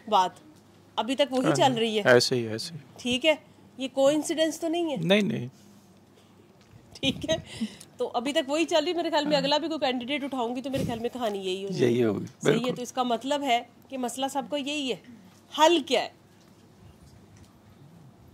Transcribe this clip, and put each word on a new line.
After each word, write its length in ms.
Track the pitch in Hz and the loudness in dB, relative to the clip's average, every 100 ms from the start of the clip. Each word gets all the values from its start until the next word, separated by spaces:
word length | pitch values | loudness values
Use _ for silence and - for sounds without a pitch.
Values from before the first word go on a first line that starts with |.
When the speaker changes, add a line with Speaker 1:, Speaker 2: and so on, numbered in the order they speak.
| - | 0
Speaker 1:
बात, 300 | 240 320 - - - - - - - | 2 2 -2 -18 -20 -20 -20 -8 -6
अभी 180 | 220 269 | -2 0
तक 140 | 277 | 2
वही 140 | 262 247 | 2 2
Speaker 2:
हाँ 100 | 143 | 4
Speaker 1:
चल 180 | 277 | 4
Speaker 2:
जी, 60 | 233 | 4
Speaker 1:
रही 160 | 226 214 | 0 2
है। 60 | 175 | 6
Speaker 2:
ऐसे 280 | 123 - 123 | 6 6 0
ही, 100 | 113 | -2
ऐसे 280 | 110 - - | -6 -8 -14
ही। 60 | - - | -18 -10
Speaker 1:
ठीक 260 | 247 247 311 | -4 0 2
है, 120 | 294 - - - - | 2 -4 -20 -20 -10
ये 100 | 262 | -6
coincidence 720 | 269 269 302 294 302 320 302 | 2 2 2 0 0 0 0
तो 60 | 330 | -4
नहीं 240 | 339 330 | -2 -2
है? 120 | 247 | -2
Speaker 2:
नहीं, 200 | 165 208 | 2 2
नहीं। 260 | 196 - 127 - - - - - - - - - - _ - - - - | 2 -2 -8 -14 -20 -20 -20 -20 -20 -20 -20 -20 -20 _ -20 -20 -20 -4
Speaker 1:
ठीक 340 | 269 - 302 | -4 -2 -4
है, 140 | 320 - - 220 - - - | -4 -4 -10 -10 -10 -20 -8
तो 60 | 247 | -4
अभी 260 | 247 247 | -2 -2
तक 120 | 302 262 | -2 0
वही 160 | 302 320 | 0 2
चल 140 | 330 | 2
रही 100 | 302 | 2
है। 80 | 339 | -2
मेरे 120 | 330 | 0
ख्याल 160 | 302 294 | 0 2
में 60 | |
Speaker 2:
हाँ। 100 | 285 | 0
Speaker 1:
अगला 160 | 269 294 | 2 0
भी 100 | 311 | 0
कोई 120 | 311 | -2
candidate 440 | 277 254 240 294 | -2 -2 -4 -4
उठाऊंगी 380 | 269 262 233 247 | -4 -4 -4 -4
तो 80 | 269 | -4
मेरे 160 | 262 - | -4 -4
ख्याल 140 | 226 | -4
में 100 | 233 | -6
कहानी 280 | 247 233 202 | -4 -4 -2
यही 240 | 190 190 | -4 -4
होगी। 120 | 196 165 | -4 0
Speaker 2:
यही 260 | 123 120 | 2 2
होगी, 240 | 113 98 - | 2 0 -6
Speaker 1:
सही 220 | - - | -2 2
है, 60 | |
Speaker 2:
बिल्कुल। 220 | 226 247 247 | 2 0 -6
Speaker 1:
तो 60 | |
इसका 220 | 240 254 247 | -6 -4 -2
मतलब 380 | 226 269 285 | -2 -2 -2
है 160 | 277 240 233 - - | 0 -2 -2 -16 -14
कि 80 | 269 | -8
मसला 300 | 240 254 269 | -6 -4 -4
सबका 300 | 277 247 294 | -4 -4 -6
यही 320 | 269 302 262 | -4 -4 -4
है। 120 | 185 - - - - - | -6 -10 -20 -20 -20 -12
हल 260 | - 320 339 | 4 6 6
क्या 200 | 254 226 | 2 0
है? 120 | 147 - - - - - - - - - - - - - - - - - 143 - - - - | 0 -8 -20 -20 -20 -20 -20 -20 -20 -20 -20 -20 -20 -20 -20 -20 -20 -20 -20 -20 -20 -20 -20